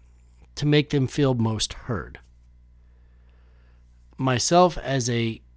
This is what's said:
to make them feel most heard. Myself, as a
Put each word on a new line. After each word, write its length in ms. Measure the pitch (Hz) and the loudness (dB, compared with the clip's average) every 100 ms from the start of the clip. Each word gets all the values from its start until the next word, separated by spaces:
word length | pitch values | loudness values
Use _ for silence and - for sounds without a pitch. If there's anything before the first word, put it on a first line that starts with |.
| - - - - - - | -20 -20 -20 -20 -18 -4
to 100 | 147 | 2
make 240 | 147 139 | 2 2
them 160 | 143 127 | 0 0
feel 280 | - 139 | 0 0
most 380 | 127 110 110 - | 2 0 0 -4
heard. 460 | - - 107 60 - - - - - - - - - - - - - - - - - - - - - | -6 -8 -8 -8 -16 -20 -20 -20 -20 -20 -20 -20 -20 -20 -20 -20 -20 -20 -20 -20 -20 -20 -20 -20 -6
Myself, 580 | 131 123 - 170 180 - | -2 0 2 4 4 2
as 300 | - 135 120 | -4 -2 -2
a 320 | 117 117 113 - | -2 -2 -4 -14